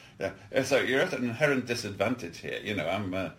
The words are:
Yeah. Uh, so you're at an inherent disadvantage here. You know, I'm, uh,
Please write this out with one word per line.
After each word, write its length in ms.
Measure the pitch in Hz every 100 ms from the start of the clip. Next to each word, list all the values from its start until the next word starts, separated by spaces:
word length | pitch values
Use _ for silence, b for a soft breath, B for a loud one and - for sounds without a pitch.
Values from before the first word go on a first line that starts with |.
| B B
Yeah. 120 | 95 - B
Uh, 80 | -
so 160 | 131 131
you're 200 | 101 131
at 140 | 180
an 100 | 131
inherent 400 | 120 120 151 131
disadvantage 760 | 120 117 104 101 101 127 82 -
here. 200 | 73 64
You 120 | 101
know, 120 | 98 78
I'm, 280 | 98 95
uh, 160 | 92 82